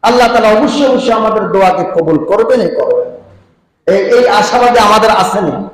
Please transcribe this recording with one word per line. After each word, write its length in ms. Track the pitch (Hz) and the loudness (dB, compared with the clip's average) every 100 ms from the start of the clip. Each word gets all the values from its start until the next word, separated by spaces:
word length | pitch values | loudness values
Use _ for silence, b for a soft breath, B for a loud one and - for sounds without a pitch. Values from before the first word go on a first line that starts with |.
আল্লাহ 260 | - 247 233 | 0 2 2
তাআলা 200 | 233 220 | 2 2
অবশ্যই, 380 | 214 294 285 277 | 2 0 0 0
অবশ্যই 260 | 254 - | 0 0
আমাদের 300 | 220 214 214 | -2 0 -2
দোয়াকে 420 | 185 196 190 180 | -2 0 2 0
কবুল 400 | 175 170 160 156 | -2 -4 0 -2
করবেনই 440 | 160 208 - 254 180 | 0 0 2 0 0
করবেন। 420 | - 127 - - - - - _ _ _ _ - | -4 -2 -2 -4 -10 -20 -20 _ _ _ _ -2
এই, 100 | 190 | -2
এই 240 | 190 240 247 | 2 2 2
আশাবাদী 500 | - - 247 247 240 | 0 0 0 2 2
আমাদের 320 | 214 214 226 | 2 2 2
আসেনি? 400 | 196 180 190 175 123 101 | 0 0 -2 -4 -6 -12